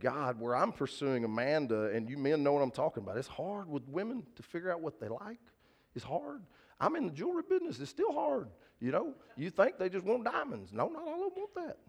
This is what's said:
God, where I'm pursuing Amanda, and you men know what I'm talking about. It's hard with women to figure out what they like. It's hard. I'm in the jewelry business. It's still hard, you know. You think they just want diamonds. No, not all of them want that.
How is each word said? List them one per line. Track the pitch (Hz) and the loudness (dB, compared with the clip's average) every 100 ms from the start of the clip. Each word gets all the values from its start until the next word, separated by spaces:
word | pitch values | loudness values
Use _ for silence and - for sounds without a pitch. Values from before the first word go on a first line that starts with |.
God, | 123 135 131 117 | -2 0 -2 -2
where | 117 | 0
I'm | 127 202 | 2 2
pursuing | - 139 - 139 127 | 2 -2 0 2 2
Amanda, | 113 110 127 156 131 110 107 | 2 2 4 4 4 2 2
and | 110 113 | 0 -2
you | 139 | 0
men | 135 156 | 2 4
know | 143 | 6
what | 143 | 4
I'm | 131 | 4
talking | - 156 117 | 2 0 0
about. | 98 104 | -4 -4
It's | 135 | -4
hard | - 170 202 180 | -6 -4 -4 -4
with | 143 127 | -6 -4
women | 151 214 254 160 - | -4 -2 -4 -8 -16
to | |
figure | - 170 185 | -10 -6 -2
out | 170 | -2
what | 160 - | -2 -6
they | 107 | -6
like. | 120 202 240 - _ _ _ _ - | -6 -8 -14 -16 _ _ _ _ -10
It's | |
hard. | - 147 294 285 190 - - - | -4 -4 -4 -10 -12 -20 -16 0
I'm | 170 330 | 2 2
in | 202 | -2
the | |
jewelry | 143 359 349 - | -2 -2 -2 2
business. | 370 339 - | 2 2 -6
It's | 139 | -6
still | - 440 | 0 0
hard, | 294 311 269 123 - - - | 2 2 0 -2 -14 -20 -4
you | 120 | 0
know. | 160 302 - - - | 2 0 -6 -14 -6
You | 170 | -4
think | 185 220 - | 4 4 4
they | 185 | -2
just | 185 | 0
want | 185 240 | 0 0
diamonds. | 226 277 285 113 95 | 2 -2 -2 -6 -6
No, | 107 143 | 0 0
not | 320 | 0
all | 330 339 392 | -4 -2 -2
of | 370 | -4
them | |
want | 415 | -8
that. | 359 320 - | -6 -8 -10